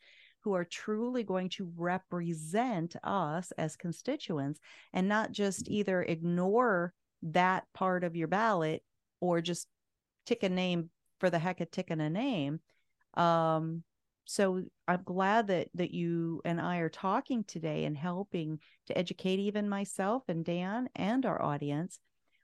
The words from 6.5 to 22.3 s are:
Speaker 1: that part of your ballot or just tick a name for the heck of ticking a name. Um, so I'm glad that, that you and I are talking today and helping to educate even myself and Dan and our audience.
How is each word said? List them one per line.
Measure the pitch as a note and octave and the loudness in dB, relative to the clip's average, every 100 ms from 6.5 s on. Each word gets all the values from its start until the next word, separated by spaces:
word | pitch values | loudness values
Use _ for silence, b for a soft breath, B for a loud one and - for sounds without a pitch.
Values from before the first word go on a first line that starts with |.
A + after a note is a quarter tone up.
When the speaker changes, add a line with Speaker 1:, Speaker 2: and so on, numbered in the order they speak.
| A3+ B3 F3+ F3 - _ _ | 4 4 2 0 -6 _ _
Speaker 1:
that | E3 F3+ F#3 F#3 - | 0 4 4 2 -2
part | - F#3+ F3+ | -2 0 2
of | F3 | 0
your | E3 D#3+ | -2 0
ballot | F#3+ A3+ F#3 D#3 D#3+ - _ _ _ | 2 2 2 2 -2 -8 _ _ _
or | F3+ E3+ | 0 2
just | E3+ E3+ - _ _ _ _ _ - | 0 -4 -6 _ _ _ _ _ -4
tick | - | 0
a | F#3+ | 2
name | F#3 F#3 F3 E3 _ _ _ | 2 2 0 -2 _ _ _
for | F#3 | 2
the | E3+ | 2
heck | F3 F3+ | 0 -2
of | E3 | -4
ticking | - F3+ D#3+ | -4 -4 -2
a | D3+ | 0
name. | F3+ C#4 G3 C#3 D#3+ - _ _ _ _ | 0 0 0 -2 -4 -8 _ _ _ _
Um, | - E3+ E3 D#3+ D#3+ D#3+ E3 - _ _ _ - | 2 4 6 4 2 0 -6 -10 _ _ _ -6
so | - G3 F#3 F3 - - | 0 2 2 -4 -4 0
I'm | F3+ | 0
glad | F3+ F3+ F#3+ A3 G3+ | 0 0 4 4 4
that, | F3 - | 2 0
that | E3+ F3+ | -2 -2
you | F3 E3+ E3+ E3 E3 | 0 0 0 0 -2
and | E3+ E3+ | -2 0
I | E3+ F3 | 0 0
are | D#3+ | -2
talking | - F#3+ A3+ - A#3+ | -2 0 0 0 -2
today | G3+ F3 D#3 D#3 D#3 | -2 -4 -2 -2 -2
and | D3 | -2
helping | F3 F3 G#3 F3 D#3 D#3 - _ - | -2 -4 -4 -4 -4 -6 -10 _ -4
to | - | -2
educate | F3+ - F#3+ F#3+ | -2 -2 0 0
even | G3+ G#3 G#3 | 0 0 -2
myself | G3+ G3+ - G3 B3+ - | -2 -4 -2 0 0 -2
and | E3 | -2
Dan | E3 F3 F#3 A3+ B3+ | -2 -2 -2 -4 -6
and | - F#3 B3+ | -4 0 2
our | A#3 - | 2 0
audience. | D3+ C#3+ C#3+ D3 F3+ - _ _ _ | 0 0 0 -2 -4 -8 _ _ _